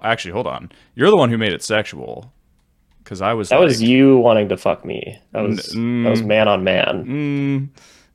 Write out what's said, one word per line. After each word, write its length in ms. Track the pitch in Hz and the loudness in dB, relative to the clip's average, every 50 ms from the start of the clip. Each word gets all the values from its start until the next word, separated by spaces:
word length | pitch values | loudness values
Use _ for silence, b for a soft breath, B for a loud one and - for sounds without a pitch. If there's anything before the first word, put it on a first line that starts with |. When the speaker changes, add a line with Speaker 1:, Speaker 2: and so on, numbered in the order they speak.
| - | -4
Speaker 1:
actually, 280 | 110 113 113 - 87 | -4 -4 -4 -6 -8
hold 140 | 90 117 - | -8 -6 -6
on. 240 | 71 65 - 80 b b b b b _ | -6 -8 -10 -14 b b b b b _
You're 160 | 123 147 196 | 0 2 4
the 60 | 214 | 4
one 140 | 175 131 117 | 4 4 2
who 80 | 117 113 | 0 0
made 140 | 110 101 | -2 -2
it 100 | 82 - - | -2 -4 -4
sexual, 680 | - 110 110 104 - - 69 60 58 55 71 - - _ _ _ _ _ _ _ _ _ _ _ _ _ _ | -2 -2 -2 -2 -4 -10 -14 -14 -14 -14 -14 -18 -20 _ _ _ _ _ _ _ _ _ _ _ _ _ _
'cause 180 | - - 98 92 | -18 -14 -10 -4
I 120 | 95 107 117 | -4 -2 -2
was 140 | 110 98 - | -2 -2 0
Speaker 2:
That 100 | 127 156 | 2 4
was 200 | 180 151 120 113 | 4 2 2 2
Speaker 1:
like 80 | 113 120 | 2 4
Speaker 2:
you 280 | 127 131 135 135 135 123 | 6 6 6 6 6 6
wanting 300 | 117 120 110 107 104 95 | 6 4 4 2 2 -2
to 60 | 98 | -4
fuck 280 | - - 95 - - - | -2 -2 -4 -4 -4 -6
me. 340 | 85 - - - - - - _ _ | -10 -12 -10 -12 -14 -16 -18 _ _
That 80 | - 110 | -8 -4
was, 320 | 104 107 110 - - - - | -4 -4 -4 -6 -8 -8 -8
Speaker 1:
N-, 300 | 113 117 120 120 120 117 | -6 -4 -4 -2 -2 0
Speaker 2:
that 60 | 117 | 0
was 120 | 113 113 | 0 0
Speaker 1:
mm, 40 | 110 | 0
Speaker 2:
man 200 | 107 107 110 107 104 | 2 2 2 4 2
on 140 | 101 95 92 | 2 2 0
man. 400 | 92 92 - - - - 90 123 | 0 0 0 0 -2 -2 -4 -6
Speaker 1:
mm, 760 | 123 135 147 147 143 143 143 139 139 139 135 139 139 b b b b b b b b | -6 -6 -4 -4 -4 -2 -2 -2 -2 -2 -4 -6 -8 b b b b b b b b